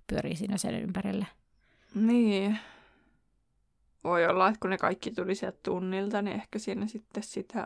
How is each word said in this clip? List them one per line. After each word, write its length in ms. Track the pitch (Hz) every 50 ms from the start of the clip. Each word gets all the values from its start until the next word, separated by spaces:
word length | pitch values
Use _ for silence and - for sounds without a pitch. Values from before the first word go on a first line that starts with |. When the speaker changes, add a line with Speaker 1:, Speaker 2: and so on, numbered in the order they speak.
| _
Speaker 1:
pyörii 300 | - - - - - -
siinä 200 | 156 - - - 190
sen 160 | - - -
ympärillä? 520 | - - 185 180 185 196 196 196 196 202 - - _ _ _ _ _ _ _ _ _ _ _ -
Speaker 2:
Niin. 640 | 202 220 226 240 240 233 214 202 190 196 202 214 214 - - - - - _ _ _ _ _ _ _ _ _ _ _ _ _ _ _ _ _ _ _ _ _ _ _ -
Voi 220 | 165 175 170 170
olla, 220 | 170 175 185 185 196
että 120 | 220 -
kun 100 | - 185
ne 80 | 190 185
kaikki 320 | - 202 185 - - 226
tuli 240 | 226 - 180 185 190
sieltä 240 | 208 - 190 185 _ -
tunnilta, 600 | - - 180 185 185 185 190 196 208 220 202 202
niin 140 | 202 -
ehkä 220 | 214 - - - 214
siinä 280 | - - 196 - 202
sitten 360 | 214 - 220 - _ - 202 214
sitä 420 | - - - 196 - - 226 -